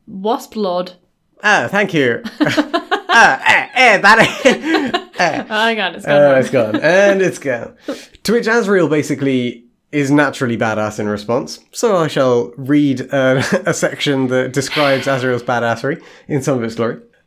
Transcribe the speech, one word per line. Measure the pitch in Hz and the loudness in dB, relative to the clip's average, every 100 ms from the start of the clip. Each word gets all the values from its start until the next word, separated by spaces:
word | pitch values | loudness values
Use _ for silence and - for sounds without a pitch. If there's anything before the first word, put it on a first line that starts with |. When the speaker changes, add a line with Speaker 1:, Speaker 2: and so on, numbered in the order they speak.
| - | -18
Speaker 1:
wasp | 196 202 254 - | -8 -4 -4 -6
lord. | 220 196 175 180 - _ _ _ _ | -6 -4 -4 -6 -12 _ _ _ _
Speaker 2:
Oh, | 208 190 120 | 0 2 0
thank | 196 196 | -2 0
you. | 160 127 98 - | 0 0 -2 -6
<laughs> | - | -4
Speaker 1:
<laughs> | - - - 330 - 392 - 233 | -2 -2 -2 -6 -4 -6 0 4
Speaker 2:
Oh, | 190 135 - | 4 4 0
eh, | 196 127 | 0 0
eh, | 247 254 190 | 2 4 6
that, | 196 220 - - | 6 6 4 2
<laughs> | 269 214 302 349 262 349 359 - | 2 2 0 -2 -2 -4 -8 -4
eh. | 175 143 - | -2 -2 -4
Speaker 1:
Oh, | |
hang | 214 226 220 | -2 0 0
on, | 185 | -4
it's | 165 | -6
gone | - 147 | 0 4
Speaker 2:
Oh, | 143 | 6
Speaker 1:
wrong. | 135 | 4
Speaker 2:
it's | 123 | 2
gone. | 135 107 107 | 0 0 0
And | 151 185 202 196 | 2 4 4 2
it's | 185 - | 0 -2
gone. | 143 120 117 - - 262 - _ | -6 -6 -8 -14 -12 -12 -14 _
To | - | -2
which | 233 233 | 0 0
Azrael | 233 196 196 151 | 0 2 2 2
basically | 156 135 131 139 131 120 - _ _ _ | 0 -2 -2 0 0 -2 -8 _ _ _
is | 147 135 | -4 2
naturally | 147 143 - 127 110 | 2 2 0 -4 -2
badass | 117 107 107 104 | -2 -2 -4 -4
in | 104 | -4
response, | 104 - 120 - - _ | -4 -4 -4 -4 -14 _
so | - 233 185 | -4 0 0
I | 151 | 0
shall | - 131 120 120 - | 0 2 2 0 -8
read, | 131 147 147 123 127 | 0 2 2 0 -2
uh, | 139 131 131 - | 0 2 2 0
<laughs> | 185 | -2
a | - | -2
section | 123 - - - 135 131 | -2 -4 -2 -2 0 0
that | 127 127 | 0 -2
describes | 139 135 151 143 135 131 | -4 -4 -2 0 0 0
Azrael's | 131 127 123 | -2 -2 -2
badassery | 120 120 117 113 135 165 - - - | -2 -2 -2 -2 -4 -6 -12 -20 -6
in | 143 | -4
some | 143 131 | -2 -2
of | |
its | 113 | -4
glory. | 110 117 - - _ | -4 -4 -6 -14 _